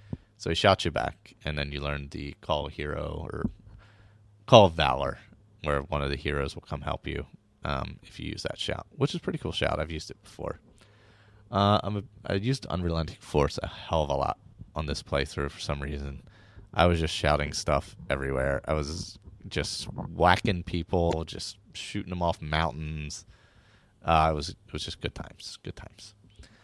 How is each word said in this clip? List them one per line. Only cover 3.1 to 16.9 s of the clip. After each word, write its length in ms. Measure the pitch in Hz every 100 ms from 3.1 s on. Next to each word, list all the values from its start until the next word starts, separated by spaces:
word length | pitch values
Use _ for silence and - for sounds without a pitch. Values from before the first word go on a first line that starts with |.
| 76 80
or 220 | 76 - - - - - - - - - _ -
Call 220 | 120 95
of 60 |
Valor, 440 | 82 71 65 67 67 - - - -
where 180 | 78 71
one 220 | 69 73
of 80 | 69
the 40 | 69
heroes 380 | 73 71 69
will 80 | -
come 200 | - 76
help 260 | 78 73 -
you, 180 | 73 73 - _ _
um, 340 | - 69 - -
if 160 | - -
you 100 | 76
use 140 | -
that 160 | - -
shout, 260 | - - -
which 240 | - 139 170
is 0 |
a 40 |
pretty 200 | - 160
cool 120 | -
shout. 280 | - - -
I've 120 | 80
used 200 | 82 -
it 100 | -
before. 380 | - - - - - - - - - - - - -
Uh, 280 | - 101 104
I'm 140 | 101 104
a, 60 | - - -
I 80 | 98
used 320 | 110 131 -
Unrelenting 500 | 90 87 82 80 -
Force 380 | - 76 71 -
a 40 | -
hell 360 | - - 82
of 80 | 71
a 40 | 69
lot 220 | 69 - - - - 78
on 100 | 76
this 160 | 71
playthrough 480 | - 71 67 - 71
for 100 | -
some 220 | - 71
reason. 400 | 69 71 69 67 - - - - -
I 140 | -
was 140 | 87